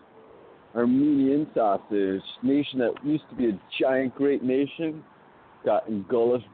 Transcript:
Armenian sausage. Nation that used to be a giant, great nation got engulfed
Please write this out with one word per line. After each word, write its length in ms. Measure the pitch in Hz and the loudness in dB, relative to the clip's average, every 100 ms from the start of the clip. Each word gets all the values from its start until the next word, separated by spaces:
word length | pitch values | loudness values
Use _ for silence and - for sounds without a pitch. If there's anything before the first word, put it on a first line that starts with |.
| - - - - - - - 113 | -14 -20 -20 -20 -20 -20 -8 0
Armenian 720 | 120 131 147 139 135 147 151 | 2 4 4 4 2 2 0
sausage. 680 | - 107 98 - 104 98 95 - - | 0 0 0 -2 -2 0 -2 -6 -4
Nation 360 | 127 143 139 131 | 0 0 0 -2
that 140 | 113 - | -2 -2
used 200 | 143 156 - | -2 -4 -4
to 60 | - | -2
be 140 | 117 | -2
a 100 | 95 - - | -2 -6 -2
giant, 360 | 139 131 131 - | 0 0 -2 0
great 280 | 143 139 | 0 0
nation 600 | 127 131 139 - 160 156 - - - - - - - | 0 0 -2 -4 -8 -8 -16 -20 -20 -20 -20 -6 0
got 220 | 107 - | 0 0
engulfed 580 | 107 92 120 120 123 - | -6 -2 2 2 0 -2